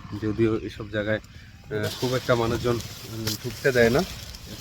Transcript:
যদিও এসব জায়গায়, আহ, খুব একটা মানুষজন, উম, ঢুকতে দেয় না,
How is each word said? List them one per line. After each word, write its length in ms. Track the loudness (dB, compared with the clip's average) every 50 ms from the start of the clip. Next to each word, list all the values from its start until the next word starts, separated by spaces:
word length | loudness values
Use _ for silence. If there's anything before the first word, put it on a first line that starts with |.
| -12 -10 -8 -4
যদিও 360 | -2 -2 2 4 4 4 2 0
এসব 320 | -4 -6 -8 -8 -8 -4
জায়গায়, 280 | -2 -2 0 0 0 -2
আহ, 720 | -2 -8 -18 -18 -20 -20 -20 -18 -10 -6 -4 -2 -2 -2 -2 -2
খুব 140 | -2 0 0
একটা 200 | 0 2 2 2
মানুষজন, 420 | 4 4 2 0 0 2 0 0
উম, 500 | 0 -2 -8 -12 -14 -14 -12 -8 -6 -4 -4 -4 -4 -6
ঢুকতে 280 | -8 -6 0 2 4
দেয় 180 | 6 8 6 8
না, 120 | 6 4 2 0 -4 -12 -12 -12 -14 -14 -14 -14 -12 -6